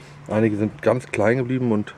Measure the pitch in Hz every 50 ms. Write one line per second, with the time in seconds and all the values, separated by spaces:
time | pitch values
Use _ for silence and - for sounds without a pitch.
0 | - - - - - - 101 107 113 110 104 101 107 104 - - - 113 117 127
1 | - - - 117 101 110 123 135 123 120 131 131 127 120 110 104 104 - -